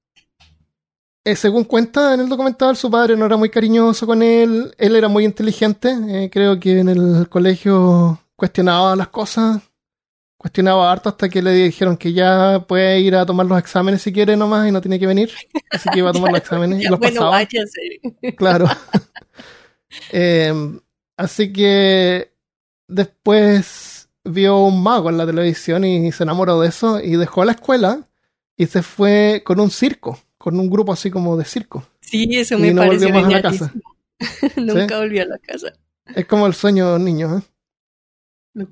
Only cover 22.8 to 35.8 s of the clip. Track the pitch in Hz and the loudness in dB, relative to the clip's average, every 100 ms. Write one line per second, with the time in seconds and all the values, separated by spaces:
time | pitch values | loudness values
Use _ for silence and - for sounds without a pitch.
22.8 | - 185 196 _ 202 214 208 202 - - | -8 -6 -6 _ 0 4 4 2 -2 -10
23.8 | - - - _ 165 175 196 196 196 190 | -20 -20 -20 _ -8 0 2 4 4 2
24.8 | 202 240 165 165 165 160 170 160 - 175 | 0 0 0 -2 -2 -2 -2 -2 -2 -2
25.8 | 190 175 170 - 160 175 185 165 170 - | 0 0 -2 -2 -4 -2 0 2 0 0
26.8 | 226 208 175 170 170 185 214 233 - 254 | -2 -2 -2 -2 0 0 0 0 -2 0
27.8 | 196 285 - _ _ _ _ - 165 185 | 0 -2 -10 _ _ _ _ -6 -4 -2
28.8 | - - 202 208 208 214 - 185 208 - | -4 -2 2 4 2 0 -2 0 0 0
29.8 | 262 - - - _ _ 165 180 185 208 | -4 -4 -10 -14 _ _ -6 -4 -2 0
30.8 | 202 170 196 180 175 165 151 247 - - | -2 -4 -6 -4 -2 -4 -4 -10 -10 -14
31.8 | - _ - 220 233 247 233 214 170 180 | -18 _ -8 -4 -2 -2 -2 0 2 4
32.8 | 180 185 190 190 196 190 190 190 151 220 | 4 4 2 2 2 2 0 -2 -6 -10
33.8 | - _ _ - 233 - 277 277 226 196 | -18 _ _ -14 -14 -6 -6 -4 -2 -2
34.8 | 202 214 214 202 180 - - - - - | -2 -4 -4 -4 -4 -8 -14 -14 -14 -18